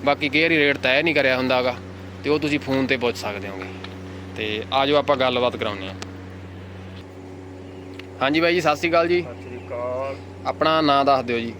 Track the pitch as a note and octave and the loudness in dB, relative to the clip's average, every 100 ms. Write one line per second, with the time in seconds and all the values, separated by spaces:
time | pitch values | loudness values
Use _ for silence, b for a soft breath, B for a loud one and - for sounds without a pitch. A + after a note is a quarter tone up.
0 | C3 C#3+ D3 D3 E3 D#3+ C#3+ C#3 B2+ C3+ | 2 0 2 2 4 4 4 2 2 4
1 | E3 D3 C3+ B2+ B2+ B2+ B2+ A#2+ - - | 4 4 4 2 2 2 2 -4 -12 -14
2 | - - C#3 D3+ D3 D3 C#3 C3+ C3 C3 | -14 -8 -2 0 0 -2 0 0 2 0
3 | A#2+ G#2 G#2+ G2+ G2 F#2+ F#2 F#2 - - | 0 -2 -6 -6 -8 -8 -10 -10 -12 -12
4 | - - - - G#2+ G#2+ - C3+ C#3 D3 | -12 -12 -10 -6 -2 -2 0 2 6 4
5 | C#3 C#3 C3 B2 B2 A2 A2 G2 F#2+ F#2 | 4 4 4 4 2 0 -4 -4 -8 -10
6 | - - - - - - - - - - | -12 -12 -14 -14 -14 -14 -14 -14 -14 -14
7 | - - - - - - - - - - | -16 -16 -16 -16 -14 -14 -14 -14 -14 -14
8 | - - C3 D#3 E3+ F3 D3+ D3+ E3+ E3+ | -16 -2 2 4 4 4 2 2 2 4
9 | E3+ F3 D#3 - - B2 - A#2+ B2 B2+ | 4 2 0 -12 -12 -12 -8 -6 -4 -4
10 | C3+ C#3 - - C#3 C3+ D#3 D#3+ D3+ C#3 | -6 -8 -14 -6 -4 2 4 6 6 6
11 | C#3 C3+ A#2+ A#2+ A#2 | 6 4 2 -2 -2